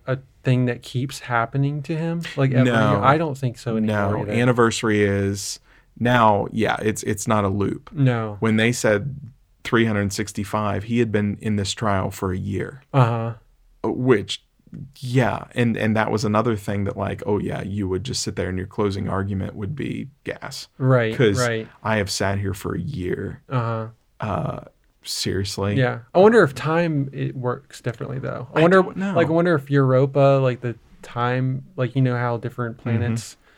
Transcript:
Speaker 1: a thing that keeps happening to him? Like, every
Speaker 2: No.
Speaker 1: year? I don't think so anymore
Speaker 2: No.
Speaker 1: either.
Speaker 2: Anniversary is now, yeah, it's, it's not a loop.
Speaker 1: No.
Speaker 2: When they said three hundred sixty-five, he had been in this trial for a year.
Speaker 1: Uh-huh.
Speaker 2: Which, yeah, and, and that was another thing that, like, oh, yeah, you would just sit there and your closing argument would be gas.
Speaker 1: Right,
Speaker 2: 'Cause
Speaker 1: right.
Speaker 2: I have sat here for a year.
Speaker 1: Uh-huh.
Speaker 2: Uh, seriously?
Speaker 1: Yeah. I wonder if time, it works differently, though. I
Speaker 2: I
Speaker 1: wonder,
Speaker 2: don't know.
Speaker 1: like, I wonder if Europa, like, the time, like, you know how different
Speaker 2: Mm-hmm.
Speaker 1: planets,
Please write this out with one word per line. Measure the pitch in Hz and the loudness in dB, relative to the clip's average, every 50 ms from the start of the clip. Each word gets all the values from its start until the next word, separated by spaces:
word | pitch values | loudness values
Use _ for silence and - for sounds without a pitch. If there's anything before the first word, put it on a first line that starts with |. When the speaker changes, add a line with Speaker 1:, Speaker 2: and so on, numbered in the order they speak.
| _ | _
Speaker 1:
a | 131 131 135 - _ _ _ - | -6 -6 -6 -8 _ _ _ 0
thing | 131 123 127 123 | 2 2 4 2
that | 123 120 120 | 0 -2 -4
keeps | - - - 123 123 131 - - | -8 -8 -6 -4 -4 -6 -8 -10
happening | - - 120 117 117 - - 135 139 143 147 147 139 | -6 -2 0 0 0 0 0 0 0 0 -2 -4 -6
to | - 160 | -6 -4
him? | 156 165 165 170 170 165 - - | -4 -4 -4 -4 -4 -6 -6 -2
Like, | 143 135 131 | 0 0 2
every | 127 123 127 123 | 4 4 4 4
Speaker 2:
No. | 117 113 107 104 | 4 4 4 4
Speaker 1:
year? | 104 101 113 | 4 4 4
I | 131 147 | 4 4
don't | 160 170 151 131 | 4 2 -2 -4
think | - 135 120 117 | -4 -4 -4 -6
so | - - 120 110 | -6 -4 -2 0
anymore | 110 107 107 104 104 101 101 | 0 2 2 2 2 0 0
Speaker 2:
No. | 104 110 107 | 0 -2 -2
Speaker 1:
either. | 104 107 | -2 0
Speaker 2:
Anniversary | 117 123 127 120 120 117 113 - - 123 110 107 104 104 | 2 2 4 6 6 4 4 4 2 0 2 4 4 4
is | 98 98 98 98 98 101 101 - - - - _ _ _ _ _ _ _ | 4 2 2 0 0 -2 -4 -6 -10 -10 -12 _ _ _ _ _ _ _
now, | - 117 123 123 120 113 107 104 101 - - | -2 0 2 4 6 6 6 4 2 0 -2
yeah, | - 110 101 - 117 - | -2 0 0 0 0 0
it's, | 104 107 - - - | -2 -2 -2 -2 -4
it's | 110 104 - - | -4 -4 -2 -2
not | 117 110 107 101 | 0 2 2 2
a | 95 | 0
loop. | 95 101 98 - - - - - - | 0 0 -2 -2 -4 -6 -10 -8 -2
Speaker 1:
No. | 151 135 127 120 117 110 107 104 98 | 2 2 2 2 0 -2 -6 -4 -2
Speaker 2:
When | 110 113 110 | 0 2 2
they | 110 110 120 123 | 4 2 2 2
said | - - 110 104 101 117 135 131 - - - - _ _ _ _ _ - | 2 2 2 2 2 0 -4 -8 -10 -14 -16 -20 _ _ _ _ _ -4
three | - 120 113 113 | 0 2 4 4
hundred | 113 104 101 101 98 | 4 2 0 0 -2
sixty-five, | - - 104 - - 110 98 - - 107 107 101 98 98 104 | -2 -4 -6 -6 -6 -8 -6 -4 -2 -2 -2 -2 -2 -4 -4
he | 117 117 123 | -2 0 0
had | 117 107 | 0 2
been | 104 107 104 101 98 - | 0 0 0 0 -2 -4
in | - 110 104 | -4 -2 -2
this | 101 98 - | -2 -2 -4
trial | - - 117 104 98 95 101 101 | -4 -2 0 0 2 0 0 -2
for | - - 98 95 92 | -4 -4 -4 -4 -2
a | |
year. | 95 95 101 98 92 - - 139 - - _ | -4 -4 -4 -4 -4 -6 -6 -10 -16 -10 _
Speaker 1:
Uh-huh. | - 135 120 113 117 113 113 117 113 - _ _ _ _ _ _ _ _ - | 2 4 4 4 2 -2 -4 -6 -8 -10 _ _ _ _ _ _ _ _ -4
Speaker 2:
Which, | 113 - - 127 131 117 98 95 - - - _ _ _ _ _ _ - - - - - - | -4 -4 0 2 2 2 2 0 -4 -8 -10 _ _ _ _ _ _ -16 -16 -16 -16 -16 -14
yeah, | 135 123 123 131 117 104 - - - - - | -6 0 2 2 2 2 0 -4 -8 -6 -2
and, | 123 120 117 110 | 0 0 0 0
and | 98 107 110 107 | 0 0 0 2
that | 110 107 107 | 2 2 0
was | 110 104 110 | 0 0 0
another | 104 107 110 113 120 110 | 2 2 2 2 2 0
thing | 98 - 110 101 101 98 | -2 -4 -4 -4 -2 -4
that, | 101 - | -4 -4
like, | 98 98 104 101 101 - | -4 -4 -6 -6 -4 -4
oh, | 101 104 101 | -2 -2 -2
yeah, | - 104 101 - - | -2 -4 -6 -6 -6
you | 95 98 104 98 | -6 -4 -4 -2
would | 92 92 92 95 | -2 -2 -4 -4
just | - - - | -6 -6 -6
sit | - 110 101 | -6 -6 -4
there | 101 92 92 | -4 -4 -4
and | 92 | -4
your | 90 92 | -6 -6
closing | - - - 104 101 98 98 98 | -6 -4 -2 -2 -2 -2 -4 -4
argument | 95 95 95 98 101 98 95 95 - - | -4 -2 -2 -2 -2 -4 -4 -4 -6 -8
would | - 101 101 - | -8 -8 -8 -6
be | - - - - - - 135 - _ - | -6 -6 -6 -6 -8 -10 -12 -16 _ -12
gas. | - - - - - - - - - _ | -12 -10 -10 -12 -14 -12 -14 -16 -16 _
Speaker 1:
Right, | - 135 131 131 120 113 110 113 | -2 2 4 4 4 2 0 2
Speaker 2:
'Cause | 120 123 104 98 127 | 2 4 4 4 2
Speaker 1:
right. | 123 120 113 110 110 - - _ - | 0 0 -2 -4 -6 -10 -14 _ -4
Speaker 2:
I | 110 110 | -2 0
have | 107 98 98 | 0 0 -2
sat | - - 101 98 98 | -2 -2 -2 -2 0
here | 98 98 98 95 | -2 -2 -4 -4
for | - - - 82 | -4 -6 -6 -4
a | 85 | -4
year. | 90 - - 90 87 92 - - 98 - - - _ - | -6 -6 -6 -6 -4 -4 -4 -4 -6 -8 -10 -12 _ -6
Speaker 1:
Uh-huh. | 135 123 113 117 113 113 110 113 113 _ _ _ _ - | -4 -2 -2 -2 -4 -4 -6 -10 -12 _ _ _ _ -8
Speaker 2:
Uh, | 107 104 90 160 160 - - - - - _ _ _ _ _ _ - | -6 -4 -4 -4 -4 -4 -6 -10 -12 -16 _ _ _ _ _ _ -12
seriously? | - - - - 104 95 95 98 98 - 98 98 104 104 | -10 -8 -6 -4 -2 -2 -2 -4 -4 -4 -4 -2 0 0
Speaker 1:
Yeah. | 135 127 123 120 117 - _ - | 0 0 0 -2 -6 -8 _ 4
I | 180 | 6
wonder | 196 220 240 214 175 | 6 8 8 6 6
if | 139 131 | 4 2
time, | - 139 156 160 170 175 165 151 139 139 135 | -2 -4 -2 0 0 0 0 0 -2 -2 -2
it | - 143 135 135 - | -4 -6 -6 -6 -4
works | 131 120 123 123 - - - - - | -4 -4 -4 -4 -6 -8 -16 -18 -10
differently, | - 123 113 - 127 131 131 131 | -8 -8 -8 -8 -8 -10 -8 -8
though. | 131 127 123 117 127 - - | -8 -8 -8 -8 -10 -4 2
I | 156 | 4
Speaker 2:
I | |
Speaker 1:
wonder, | 160 175 190 185 180 | 6 6 8 6 6
Speaker 2:
don't | - - | 4 -2
know. | 180 190 202 185 | -4 -4 0 2
Speaker 1:
like, | 170 165 | 2 2
I | 147 | 2
wonder | 160 170 170 180 165 | 2 2 2 2 2
if | 143 135 139 | 0 0 2
Europa, | 139 139 135 131 131 127 143 135 135 143 139 139 139 135 | 2 2 4 4 4 4 4 2 4 4 6 6 6 4
like, | 135 127 123 - | 2 0 0 -2
the | 123 120 113 - _ _ - - | -4 -6 -8 -8 _ _ -20 -20
time, | - - - 120 123 123 127 131 131 131 131 135 135 - - | -18 -10 -4 -2 0 0 0 0 0 -2 -2 -4 -8 -8 -6
like, | 131 127 127 - | -4 -4 0 2
you | 135 131 | 2 2
know | 127 123 | 2 2
how | 120 123 120 120 | 0 0 -2 -2
different | 110 127 117 - 123 120 113 113 | -2 -4 -8 -6 -6 -6 -6 -8
Speaker 2:
Mm-hmm. | - - 117 113 | -6 -4 -2 0
Speaker 1:
planets, | 110 120 120 113 117 - - - _ _ _ _ | 0 0 -2 -2 -4 -6 -10 -16 _ _ _ _